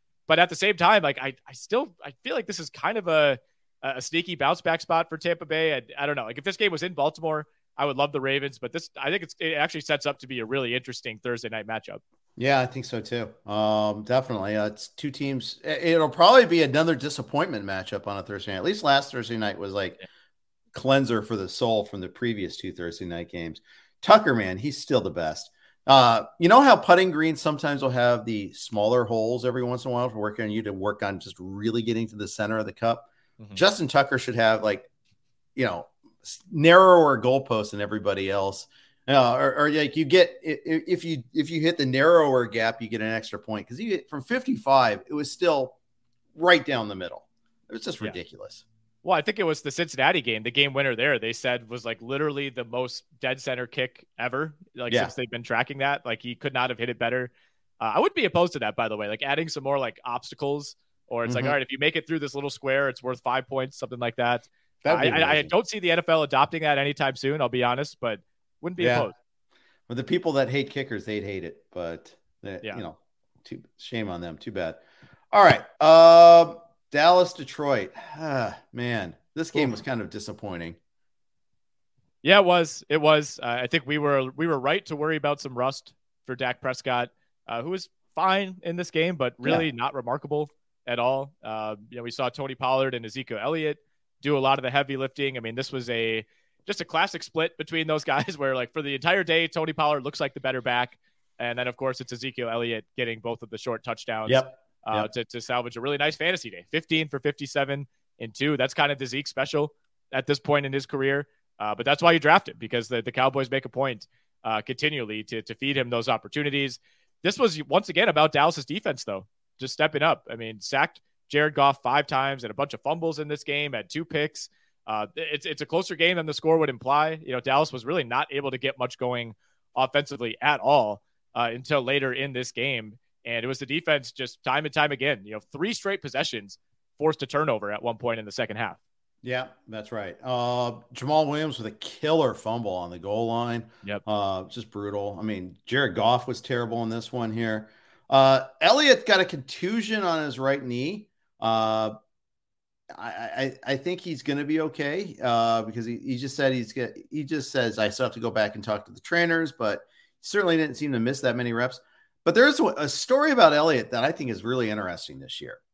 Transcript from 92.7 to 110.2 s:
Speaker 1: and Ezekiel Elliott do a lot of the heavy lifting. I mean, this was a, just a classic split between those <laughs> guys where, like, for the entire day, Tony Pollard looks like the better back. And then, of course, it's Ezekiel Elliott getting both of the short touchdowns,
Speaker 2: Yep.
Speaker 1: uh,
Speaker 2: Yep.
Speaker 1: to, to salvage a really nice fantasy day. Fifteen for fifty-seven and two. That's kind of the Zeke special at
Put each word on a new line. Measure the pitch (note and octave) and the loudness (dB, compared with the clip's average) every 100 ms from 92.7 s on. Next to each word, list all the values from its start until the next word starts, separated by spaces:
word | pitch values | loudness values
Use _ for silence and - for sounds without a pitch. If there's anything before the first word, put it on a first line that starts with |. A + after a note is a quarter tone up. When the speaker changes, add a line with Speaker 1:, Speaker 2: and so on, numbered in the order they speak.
| C3 C3+ B2 | 2 2 -2
Speaker 1:
and | A2+ | -8
Ezekiel | C3 B2+ A2 | -10 -8 -6
Elliott | B2 D#3+ D#3 D3 _ _ _ _ | -4 -2 -4 -6 _ _ _ _
do | C#3+ C#3+ | -2 2
a | |
lot | C3+ C3+ | 4 2
of | |
the | B2+ | 2
heavy | C#3 C3+ C3+ | 0 0 -4
lifting. | C3 - C#3 B2+ | -6 -4 -4 -4
I | |
mean, | A2+ A#2+ | -8 -8
this | - | -6
was | C3 A#2+ | -8 -4
a, | A#2 A2+ A2+ G#2+ _ _ _ - | -2 -2 -4 -6 _ _ _ -10
just | G3+ | -8
a | - | -4
classic | D#3+ G3 E3 | -2 -2 -4
split | - D#3+ E3+ - | -8 -4 -4 -4
between | D#3 E3 D#3+ | -6 -4 -2
those | D#3 | -2
<laughs> | D3 | 0
guys | C3+ D3 D3+ | -2 -2 -4
where, | C#3 B2+ | -2 -2
like, | A#2+ | -4
for | D#3+ | -6
the | C#3+ C3+ | -6 -2
entire | E3 G3 | 0 0
day, | E3+ E3 E3 | 2 0 0
Tony | E3+ D#3 | -4 -4
Pollard | D3+ D3+ D3 | 0 0 0
looks | C3 - | -4 -6
like | C#3 | -8
the | C3+ | -6
better | C3 C3 | -6 -4
back. | B2 B2 B2 _ _ _ _ - | -2 -2 -2 _ _ _ _ -8
And | A#2+ A#2+ | -6 -4
then, | B2 | -6
of | A#2+ | -4
course, | C3+ B2 | -6 -6
it's | B2+ | -10
Ezekiel | A#2+ C3 B2 A#2 | -10 -10 -6 -4
Elliott | A#2 A#2 A2 - - | -2 -4 -6 -8 -6
getting | A#2+ A2+ | -6 -4
both | A#2 A#2 | -8 -8
of | A2 | -10
the | A2 | -10
short | C3 A2+ | -6 -6
touchdowns, | - A2+ - A2 A2+ | -6 -8 -6 -6 2
Speaker 2:
Yep. | C3 C3 - _ _ A2 | 2 0 -10 _ _ -6
Speaker 1:
uh, | G#2+ | -4
Speaker 2:
Yep. | G#2+ | -4
Speaker 1:
to, | A#2+ A#2 | -6 -10
to | A#2+ | -10
salvage | - B2 A#2+ A#2+ | -4 -4 -4 -8
a | |
really | C3 C#3+ | -6 -2
nice | D3+ D#3 | -2 -2
fantasy | D#3+ F#3 A#2 | -2 -4 -8
day. | F2+ F2 | -16 -6
Fifteen | D#3 - D#3+ D#3 | -6 -2 -2 -2
for | C#3 | -2
fifty-seven | D3 - C#3+ D3 C#3 C#3 C3+ _ _ - | -4 -4 -4 -2 -2 -4 -8 _ _ -16
and | A2+ | -12
two. | - D3 C#3+ | -4 -2 0
That's | C3 | 0
kind | - C#3+ | 2 0
of | C#3 | 0
the | C3 | -6
Zeke | C3 C#3+ | -6 -6
special | - C3+ D3+ D3+ _ _ _ - | -4 -2 0 -2 _ _ _ -8
at | C3 | -6